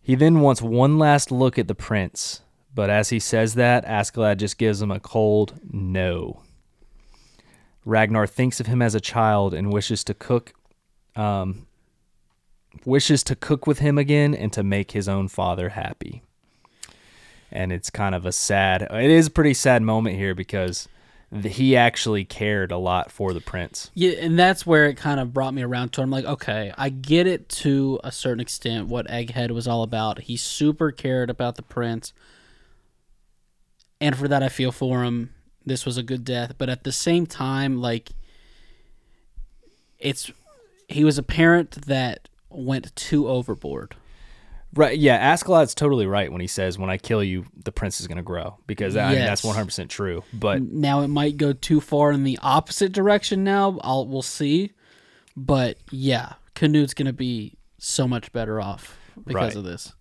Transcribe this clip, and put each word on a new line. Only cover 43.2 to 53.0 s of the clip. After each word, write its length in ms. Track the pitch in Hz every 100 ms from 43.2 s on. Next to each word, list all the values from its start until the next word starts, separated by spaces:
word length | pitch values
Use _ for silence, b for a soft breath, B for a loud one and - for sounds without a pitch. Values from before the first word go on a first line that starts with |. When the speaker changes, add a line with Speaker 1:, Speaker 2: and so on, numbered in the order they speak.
| 135
Speaker 2:
overboard." 640 | 127 123 104 73 69 - - b b b b b b b
Speaker 1:
Right, 240 | 139 143 147
yeah, 340 | 143 117 131
Askeladd's 400 | 170 - 170 143
totally 320 | - 147 131 95
right 260 | 101 85
when 100 | 87
he 40 | 90
says, 320 | - 92 92
"When 120 | 95
I 80 | 92
kill 260 | - 113
you, 220 | 98 92 85 -
the 80 | 98
prince 280 | - 101 -
is 60 | 90
gonna 140 | 85
grow." 360 | 90 87 87 - -
Because, 280 | 104 98 104
I 140 | 101
mean, 100 | 135
that's 220 | 117 101
Speaker 2:
Yes. 20 |
Speaker 1:
one 120 | 113 104
hundred 120 | 98
percent 220 | - 85
true. 340 | - 98 85 -
But 240 | 110 104 95
Speaker 2:
N-, 120 | - 156
now 200 | 143 143
it 60 | 143
might 300 | 147 147 147
go 160 | 147
too 280 | 131 - 151
far 300 | - 147 147
in 120 | 143 135
the 120 | 127
opposite 500 | 135 143 - - 196
direction 520 | 202